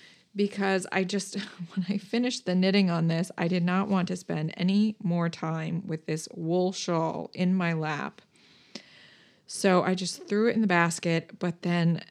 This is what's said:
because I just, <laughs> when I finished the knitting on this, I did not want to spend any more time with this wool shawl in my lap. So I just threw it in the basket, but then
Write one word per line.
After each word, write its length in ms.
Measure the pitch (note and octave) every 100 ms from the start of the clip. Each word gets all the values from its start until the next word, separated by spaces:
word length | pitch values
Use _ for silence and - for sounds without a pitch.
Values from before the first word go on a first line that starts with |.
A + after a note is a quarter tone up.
| - - _ G3+
because 500 | G3+ G3+ G3 F#3+ F#3
I 120 | F#3+ F#3
just, 300 | G3+ - G3
<laughs> 380 | G3+ - E3
when 120 | F#3+ F3+
I 80 | G3+
finished 480 | - A#3+ B3 B3 -
the 100 | F3+
knitting 340 | F#3 G3+ F#3
on 180 | E3+ E3
this, 240 | E3 F3+ -
I 100 | E3+
did 160 | F3+
not 240 | F3 F#3 G3
want 220 | F#3+ F#3
to 80 | F3+
spend 360 | - D#3 D#3 -
any 380 | F3+ G3+ A3 G#3+
more 280 | E3+ E3+ E3
time 540 | - D#3+ D#3+ D#3+ E3 -
with 180 | D#3+ -
this 220 | D#3 -
wool 400 | - D#3+ F3+ F3+
shawl 580 | F#3 - E3 D#3+ D#2 -
in 220 | - F3+ F#3
my 180 | E3+
lap. 480 | D#3+ D#3 C#3+ C3+ - _ _ _ _ _ - - - - - _ _ -
So 360 | - G3 F3+
I 120 | F3+ F#3
just 320 | F3+ - -
threw 220 | G#3 A3+
it 60 | A3+
in 60 |
the 60 | G#3+
basket, 720 | F3 E3+ E3 E3+ E3 D#3+ -
but 220 | F3 E3+
then 420 | F3 F3 E3 E3 -